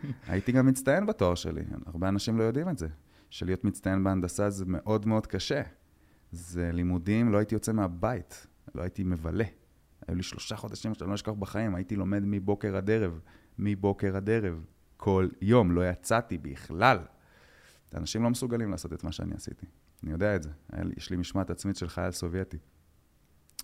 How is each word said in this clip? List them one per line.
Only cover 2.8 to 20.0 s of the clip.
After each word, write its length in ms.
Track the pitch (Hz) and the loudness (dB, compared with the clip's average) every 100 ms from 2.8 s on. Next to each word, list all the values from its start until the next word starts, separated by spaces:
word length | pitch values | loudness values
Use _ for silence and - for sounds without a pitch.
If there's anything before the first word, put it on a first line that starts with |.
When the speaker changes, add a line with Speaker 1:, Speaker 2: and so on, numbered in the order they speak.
| 80 78 _ _ - | -6 -8 _ _ -18
Speaker 2:
שלהיות 340 | - 90 92 | -8 -4 0
מצטיין 400 | 104 98 95 95 | 0 0 0 2
בהנדסה 460 | 95 95 87 - 104 | 2 2 0 0 -2
זה 160 | 98 92 | 0 -2
מאוד, 400 | 90 - 107 107 | -2 0 0 2
מאוד 200 | 110 - | 0 0
קשה. 340 | 95 - 143 - - _ _ _ _ _ | -4 -2 -2 -4 -12 _ _ _ _ _
זה 400 | 87 85 87 85 | -16 -8 -4 -2
לימודים, 580 | 85 90 90 85 110 117 | 0 0 0 2 2 4
לא 60 | 101 | 4
הייתי 180 | 107 107 | 2 -2
יוצא 160 | - | 0
מהבית, 760 | 110 95 87 107 117 87 - - _ - - | 0 0 -2 -2 -4 -8 -16 -20 _ -14 -8
לא 60 | |
הייתי 220 | 90 - | -8 -4
מבלה. 420 | 92 87 80 90 110 - _ _ _ - - | -2 0 -2 -2 -2 -4 _ _ _ -16 -6
היו 80 | 82 | -4
לי 80 | |
שלושה 320 | 92 - - 110 | -4 -8 -8 -10
חודשים 380 | 110 101 110 | -10 -8 -6
שאני 160 | 107 90 | -4 -4
לא 60 | 101 | -4
אשכח 160 | - | -4
בחיים, 440 | 104 98 104 110 92 | -6 -4 -2 -2 -2
הייתי 200 | 95 104 | -2 -2
לומד 280 | 95 101 101 | 0 0 0
מבוקר 500 | 101 95 101 107 95 | 0 0 0 0 0
עד 140 | 98 | 2
ערב, 300 | 113 98 82 - - _ - | 2 2 -4 -12 -20 _ -4
מבוקר 560 | 101 98 98 98 101 95 | -2 2 2 2 0 0
עד 140 | 98 | 2
ערב, 360 | 113 101 82 80 _ _ - | 2 2 -4 -8 _ _ -4
כל 300 | - 95 92 - | 2 4 4 2
יום, 300 | 95 120 92 | 6 8 8
לא 180 | 87 90 | 6 2
יצאתי 480 | 87 - 113 120 87 | 0 2 0 0 -6
בכלל. 600 | 71 69 - 80 120 107 76 _ _ _ - - - - _ | -8 -12 -8 2 4 4 0 _ _ _ -20 -20 -20 -20 _
אנשים 300 | 87 82 110 | -8 -4 0
לא 60 | 117 | 0
מסוגלים 420 | 120 127 117 110 | 0 -2 -2 -2
לעשות 220 | 85 82 | -4 -6
את 100 | 80 | -8
מה 80 | 82 | -8
שאני 240 | 82 85 82 | -6 -6 -8
עשיתי. 300 | - - - - _ _ | -10 -12 -14 -20 _ _